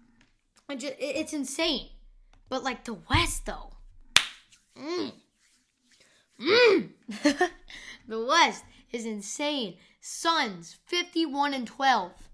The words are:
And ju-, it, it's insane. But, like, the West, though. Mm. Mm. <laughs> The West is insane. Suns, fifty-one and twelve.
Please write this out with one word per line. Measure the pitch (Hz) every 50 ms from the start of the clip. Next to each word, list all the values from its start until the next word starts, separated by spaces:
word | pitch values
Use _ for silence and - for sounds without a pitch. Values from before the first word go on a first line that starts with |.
| _ _ _ _ _ _ _ _ _ _ _ _ _ -
And | 285 247
ju-, | 262 294
it, | - - 254 294 -
it's | 311 311 311 311
insane. | 302 269 - - - 330 349 294 226 - - - - - - - - _ _ - _ _ -
But, | 254 254 247
like, | 262 247 - -
the | - 226 175 - -
West, | 254 320 339 - - - - -
though. | 196 - - - - - - - - - - - - - - - - - - _ - _ _ _ _ -
Mm. | 262 302 349 359 302 247 - - _ _ _ _ _ _ _ _ _ _ _ _ _ _ _ _ _ _ _ _ _ _ _ -
Mm. | 214 302 403 480 494 453 392 320 196 - - _ _ -
<laughs> | 208 208 - 294 285 - 359 349 - - - - - - - - - - - -
The | 220 220 226
West | 247 302 339 320 240 196 - - - - - _ _
is | - 240 220
insane. | 226 220 208 202 - - - 294 294 302 277 233 185 170 - _ _ _ _
Suns, | - - - - - 339 330 320 285 226 190 170 170 - - - _
fifty-one | - - 349 349 349 - 330 330 302 262 285 285 285 277
and | 262 240
twelve. | 208 - - 269 269 254 220 185 175 - - - -